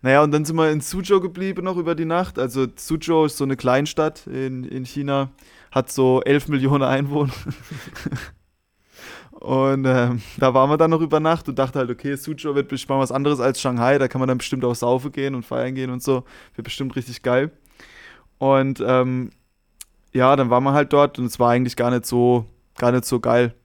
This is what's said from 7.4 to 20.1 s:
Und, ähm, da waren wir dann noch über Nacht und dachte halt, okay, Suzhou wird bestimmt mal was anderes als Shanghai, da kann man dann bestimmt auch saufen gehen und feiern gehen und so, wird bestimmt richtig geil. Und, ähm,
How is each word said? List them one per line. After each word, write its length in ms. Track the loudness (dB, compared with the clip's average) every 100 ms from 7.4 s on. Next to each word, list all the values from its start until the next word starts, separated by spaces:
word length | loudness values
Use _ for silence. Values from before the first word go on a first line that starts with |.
| -12 -14 -14 -16 -16 -12 -10 -10 -12 -20 _ _ _ _ _ _ -20 -20 -20
Und, 520 | -18 -4 0 2 0 2
ähm, 360 | 2 2 -2 -8 0
da 160 | 2
waren 160 | 4 4
wir 60 | 4
dann 120 | 4
noch 80 | 2
über 200 | 2 0
Nacht 280 | 2 -2 -2
und 100 | -2
dachte 220 | -2 -2
halt, 100 | -4
okay, 240 | -4 -6
Suzhou 400 | -8 -8 -8 -4
wird 140 | -2 -2
bestimmt 220 | -6 -4
mal 100 | -2
was 120 | 0
anderes 280 | 0 0 2
als 200 | 0 0
Shanghai, 380 | -2 0 2 4
da 100 | 2
kann 120 | 0
man 80 | -2
dann 100 | -2
bestimmt 260 | -2 -2
auch 100 | -2
saufen 380 | -2 0 0 -2
gehen 220 | -6 -6
und 100 | -6
feiern 300 | -6 -4 -4
gehen 160 | -4 -6
und 120 | -6
so, 220 | -2 -2 -2 -20 -20
wird 100 | -16
bestimmt 300 | -12 -8 -6 -6
richtig 260 | -10 -8
geil. 280 | -2 0 -2 _ _ _ -20 -20 -20 -20 _ _
Und, 440 | 2 2 2 -2 2
ähm, 440 | 2 2 -2 -6 _ _ _ _ _ -20 _ _